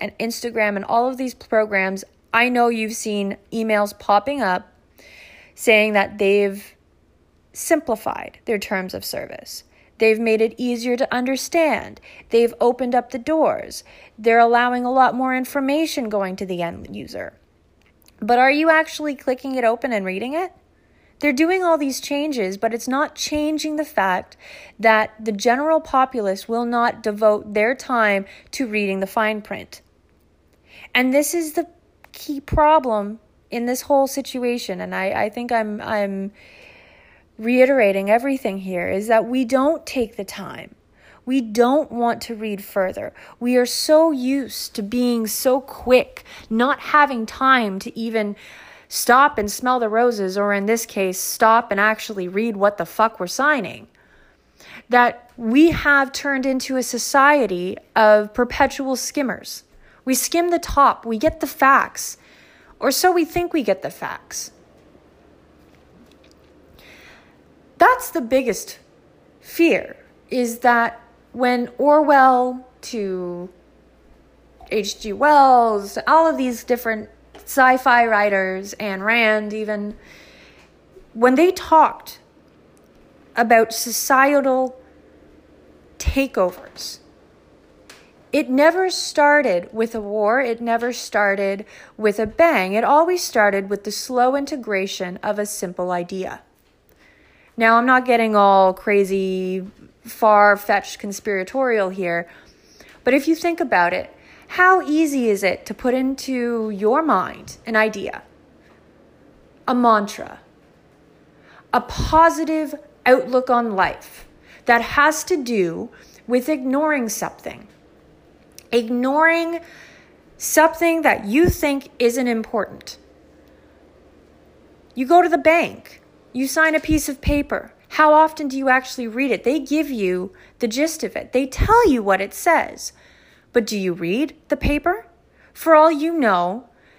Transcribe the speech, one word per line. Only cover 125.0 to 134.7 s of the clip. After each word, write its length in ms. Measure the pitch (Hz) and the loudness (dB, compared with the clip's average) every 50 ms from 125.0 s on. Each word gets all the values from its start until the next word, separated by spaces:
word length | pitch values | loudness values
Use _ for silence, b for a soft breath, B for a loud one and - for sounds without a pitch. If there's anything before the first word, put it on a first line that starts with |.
| 262 | 0
go 160 | 254 339 359 349 | 4 6 6 6
to 80 | 330 | 4
the 80 | 330 294 | 2 2
bank, 640 | 262 311 330 339 262 156 - - - - - - _ _ _ _ _ _ - | 4 4 4 2 2 -2 -6 -12 -20 -20 -20 -20 _ _ _ _ _ _ -8
you 120 | 247 269 | -6 -6
sign 280 | 269 - 320 320 320 311 | -4 0 0 2 2 2
a 60 | 311 | 0
piece 280 | - 320 311 302 - 302 | 0 0 -2 0 -2 -4
of 140 | 269 - - | -8 -6 -2
paper. 500 | - 294 294 285 - 208 - - - _ _ _ - | -2 0 0 -2 -4 -6 -8 -8 -10 _ _ _ -4
How 240 | - - 311 302 302 | 2 4 6 6 8
often 360 | 302 320 311 311 - 302 269 | 6 6 4 2 -4 -8 -6
do 100 | 262 269 | -6 -2
you 100 | 269 262 | 0 2
actually 380 | 254 262 262 - - 254 240 | 2 2 0 -4 -8 -10 -10
read 240 | 226 208 247 277 254 | -6 -4 -2 -2 -2
it? 140 | 214 175 - | -2 -2 0
They 160 | 233 285 311 | -2 -2 -2
give 300 | 262 - 285 311 311 285 | -2 -2 -2 -2 -2 -2
you 420 | 262 220 196 180 180 180 185 - - b b b b b | -4 -4 -2 -2 -2 -2 -6 -8 -12 b b b b b
the 100 | 240 226 | -6 -4
gist 360 | 214 262 302 320 - - - | -2 -2 -2 -2 -2 -4 -8
of 120 | 190 - | -8 -8
it. 160 | - - - - | -10 -8 -4 -2
They 140 | 254 277 | -2 -2
tell 440 | 262 - - - - 440 480 494 370 | -2 -2 -2 2 4 4 6 6 4
you 120 | 262 233 196 | 4 2 2
what 180 | 202 190 190 | 2 0 0
it 140 | 196 202 - | 0 -4 -8
says. 580 | - - 349 330 262 - - - - - - - b b b b b b b b b b b b | -4 0 2 2 2 0 -2 -8 -14 -16 -16 -16 b b b b b b b b b b b b
But 140 | 240 214 | -2 -2
do 120 | - 220 202 | -2 -2 -4
you 140 | 190 180 170 | -4 -4 -4
read 420 | 175 175 165 196 254 311 285 - _ _ - | -4 -4 -4 -2 -2 -2 -4 -6 _ _ -6
the 80 | 294 | -4
paper? 500 | 294 - - | -2 -2 -2